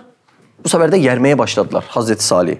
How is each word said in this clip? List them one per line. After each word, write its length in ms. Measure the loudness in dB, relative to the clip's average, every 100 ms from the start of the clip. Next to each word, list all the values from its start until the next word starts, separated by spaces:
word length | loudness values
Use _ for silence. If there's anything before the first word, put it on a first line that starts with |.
| -20 _ _ _ _ _
Bu 40 | -2
sefer 240 | 0 2
de 40 | 2
yermeye 420 | 2 2 2 2
başladılar 460 | 0 -2 -2 -4 -4
Hazreti 360 | -6 -2 -2
Salih. 320 | 0 0 0